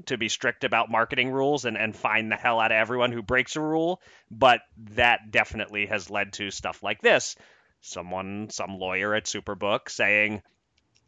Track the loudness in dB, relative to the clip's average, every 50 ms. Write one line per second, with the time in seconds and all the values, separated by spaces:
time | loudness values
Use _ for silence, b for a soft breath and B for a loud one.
0 | -8 -6 -4 -4 -2 -4 -4 -2 -2 -2 -2 -2 -2 0 2 0 0 2 2 0
1 | 0 0 0 -2 -2 0 0 0 2 2 0 0 -2 -2 -2 -2 -2 -4 -4 -4
2 | -2 0 0 0 0 0 -2 0 2 2 2 4 2 2 4 2 2 2 2 0
3 | 0 0 0 -2 -4 0 0 0 0 0 -2 -4 -2 -2 0 0 0 0 -2 -4
4 | b b b b b b 0 4 6 6 6 6 2 _ _ -20 -20 -6 0 2
5 | 4 4 4 2 0 0 2 2 2 0 -2 -8 -8 -6 -4 -4 -4 -2 -2 -4
6 | -4 -4 -6 -6 -6 -6 -6 -8 -8 -8 -8 -8 -8 -8 -8 -6 -6 -6 -4 0
7 | 4 4 4 4 2 0 -10 b b b b b b b b b b -14 -12 -12
8 | -10 -8 -6 -6 -6 -6 -6 -8 -8 -8 -8 -8 -8 -8 -8 -6 -4 -4 -2 -2
9 | 0 0 0 -2 -2 -4 -8 -8 -6 -8 -8 -4 -2 0 -2 -2 -2 -6 -4 0
10 | 2 4 4 4 4 2 0 -4 -8 _ _ _ _ _ _ _ _ _ _ _
11 | _